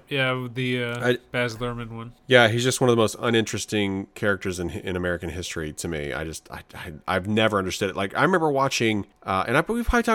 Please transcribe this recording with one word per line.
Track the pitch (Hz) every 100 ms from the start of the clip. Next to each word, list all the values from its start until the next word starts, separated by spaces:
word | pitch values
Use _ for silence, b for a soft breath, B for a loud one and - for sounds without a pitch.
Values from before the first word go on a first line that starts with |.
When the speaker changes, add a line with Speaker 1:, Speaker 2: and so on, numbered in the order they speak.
| -
Speaker 1:
Yeah, | 143 131 127 123
the, | 117 127 123
uh, | 120 120 123
Speaker 2:
I | 123 -
Speaker 1:
Baz | 123 123 110
Luhrmann | 123 120 113
one. | 113 117 - -
Speaker 2:
Yeah, | 123 113
he's | 120
just | 127 -
one | 127
of | 117
the |
most | 107 -
uninteresting | 120 113 107 104 - 107 98 95 98
characters | - 107 95 98 90
in, | 85
in | 78 95 90
American | 90 85 87
history | 85 87 - 78
to | 71 90
me. | 80 71
I | 65
just, | 80 78 -
I, | 82 -
I, | - 87 76 -
I've | 92 92
never | 107 110 101
understood | 95 - 101
it. | 90
Like, | 98 90
I |
remember | 165 185 160
watching, | 135 135 - 117 104 92 _
uh, | - 95 92
and | 135
I, | 165
we've | 233
probably | 233 240
talked | 233